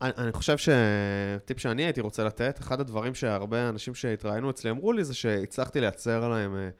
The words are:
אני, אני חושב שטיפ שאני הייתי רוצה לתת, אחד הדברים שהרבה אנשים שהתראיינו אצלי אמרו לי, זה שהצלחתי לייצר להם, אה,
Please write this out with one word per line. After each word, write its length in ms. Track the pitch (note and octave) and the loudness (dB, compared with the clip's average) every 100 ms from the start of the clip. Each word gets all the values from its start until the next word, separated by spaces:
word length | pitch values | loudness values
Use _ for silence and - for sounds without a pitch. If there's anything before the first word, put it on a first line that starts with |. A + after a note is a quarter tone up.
אני, 100 | B2+ A#2+ | -2 0
אני 140 | A#2 | -2
חושב 240 | G#2+ - D3 | 0 2 4
שטיפ 1040 | E3 B2+ G#2+ G#2 G2+ G2+ G2+ G2+ - B2+ | 6 6 6 4 2 0 -2 -4 -6 -4
שאני 240 | B2 A#2 | -2 0
הייתי 180 | E3 B2+ | 0 0
רוצה 220 | G#2+ - | -2 0
לתת, 360 | G#2+ - B2+ - | -2 0 -2 -2
אחד 180 | - C3 | -4 -2
הדברים 360 | C3+ A2 A#2+ B2+ | -2 -2 -4 -2
שהרבה 540 | A#2 G2+ G#2 A#2 A#2+ | 0 0 0 0 0
אנשים 260 | G#2+ B2+ B2 | -2 -6 -6
שהתראיינו 540 | B2 G#2+ G#2+ G#2+ C3+ | -4 -2 -2 -2 -2
אצלי 220 | B2+ A2+ | -2 -2
אמרו 220 | B2 G#3 | 0 0
לי, 100 | A3+ | 2
זה 100 | D3+ | 0
שהצלחתי 680 | B2 A#2 G2+ G2+ - B2+ C#3+ | -2 0 0 0 -4 -2 2
לייצר 480 | A2 - A#2 A2+ A#2+ | 2 0 0 2 2
להם, 260 | A2+ G2 G2 | 0 0 -4
אה, 140 | F#2 | -6